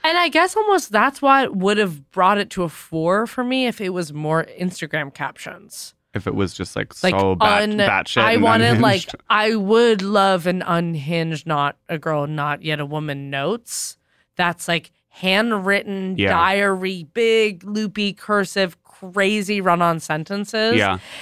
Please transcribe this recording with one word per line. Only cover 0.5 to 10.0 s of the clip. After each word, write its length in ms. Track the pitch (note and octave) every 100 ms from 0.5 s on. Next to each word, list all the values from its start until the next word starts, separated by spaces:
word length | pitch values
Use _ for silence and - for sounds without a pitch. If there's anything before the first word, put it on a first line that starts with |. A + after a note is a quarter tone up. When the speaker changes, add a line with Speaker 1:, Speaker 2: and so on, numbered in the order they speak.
| A4
Speaker 1:
almost 360 | G#4+ F#4+ -
that's 320 | G#3 B3 C#4
why 200 | C#4 C4+
it 120 | C4 G3
would 240 | F#3+ G#3
have 320 | G#3 D3 -
brought 260 | - F#3 G3+
it 140 | G3+
to 100 | -
a 60 | F3
four 560 | - - D#3+ E3 G3 A3+
for 180 | -
me 220 | B3 C4 B3+
if 160 | -
it 80 | F#3+
was 240 | F3+ D#3+
more 320 | D3+ D3+ D#3+ D#3+ -
Instagram 520 | F3+ F3+ D#3 D#3 C#3
captions. 840 | - C#3 - - - - - - _ _ G#2+
Speaker 2:
If 100 | -
it 80 |
was 220 | - F#2+ -
just, 200 | F#2 -
like, 160 | G#2 -
Speaker 1:
Like, 100 | F#3+
Speaker 2:
so 220 | G2 G2 F#3
bat-, 260 | G#3+ G#3
Speaker 1:
un-, 160 | G#3 G#3
Speaker 2:
batshit 460 | G3 G3+ - -
Speaker 1:
I 80 | A3
Speaker 2:
and 80 | A3+
Speaker 1:
wanted, 400 | A3+ A3+ A#3 D#3+
like, 200 | A3+ G3
Speaker 2:
unhinged. 140 | - - _
Speaker 1:
"I 240 | G#3+ G#3+ A3
would 460 | G3 A3+ A#3+ A3